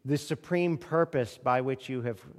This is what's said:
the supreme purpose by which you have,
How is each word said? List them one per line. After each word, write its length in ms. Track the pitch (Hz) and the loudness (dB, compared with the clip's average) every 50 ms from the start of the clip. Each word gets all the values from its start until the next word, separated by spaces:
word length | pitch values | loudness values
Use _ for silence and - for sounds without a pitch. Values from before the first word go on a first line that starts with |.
| - | -2
the 120 | 131 143 143 | 0 0 0
supreme 600 | - - 160 - - - 180 175 175 170 165 - | 0 -2 -6 -6 -2 0 0 2 2 2 0 -2
purpose 600 | - - 156 165 165 160 - 135 120 107 - - | -4 0 2 2 2 4 2 0 0 0 -4 -4
by 240 | - 131 123 127 | 0 2 2 2
which 280 | 127 135 131 127 - - | 2 0 -2 -4 -6 -6
you 120 | 131 123 | -6 -4
have, 180 | 117 120 110 - - 139 - | -2 -4 -4 -6 -10 -20 -20